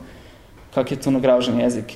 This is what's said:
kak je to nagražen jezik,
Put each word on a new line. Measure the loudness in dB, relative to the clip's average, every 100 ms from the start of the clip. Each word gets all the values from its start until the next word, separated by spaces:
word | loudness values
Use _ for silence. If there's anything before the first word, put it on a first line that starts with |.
| -14 -20 -20 -20 -20 -20 -6
kak | -4 -2
je | -2
to | 0
nagražen | 2 4 4 2 0
jezik, | 0 -2 -6